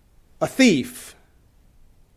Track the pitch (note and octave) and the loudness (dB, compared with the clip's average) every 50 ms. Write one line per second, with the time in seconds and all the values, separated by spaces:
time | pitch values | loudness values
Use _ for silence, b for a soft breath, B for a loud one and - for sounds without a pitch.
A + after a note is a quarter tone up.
0 | _ _ _ _ _ _ - - D#3+ D3 - - C4 A#3+ E3+ C3 A#2+ - - - | _ _ _ _ _ _ -8 -6 -6 -6 0 2 4 4 4 2 -2 -6 -12 -18
1 | - - - - _ _ _ _ _ _ _ _ _ _ _ _ - _ _ _ | -20 -20 -20 -20 _ _ _ _ _ _ _ _ _ _ _ _ -20 _ _ _
2 | _ _ _ | _ _ _